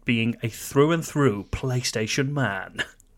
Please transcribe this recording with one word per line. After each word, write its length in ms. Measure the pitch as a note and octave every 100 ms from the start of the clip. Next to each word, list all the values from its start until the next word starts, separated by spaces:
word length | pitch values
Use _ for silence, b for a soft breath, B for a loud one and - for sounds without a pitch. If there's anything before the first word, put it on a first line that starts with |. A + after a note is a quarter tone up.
| -
being 300 | A#2 A2+ A#2
a 60 | A2+
through 420 | - - C#3 D3
and 120 | E3
through 420 | - D3+ C#3 G#2 F#2+
PlayStation 800 | - C3 B2 A#2+ A2+ A2 - C#3
man. 520 | D3 A#2+ F#2+ F2 - -
<laughs> 40 | - _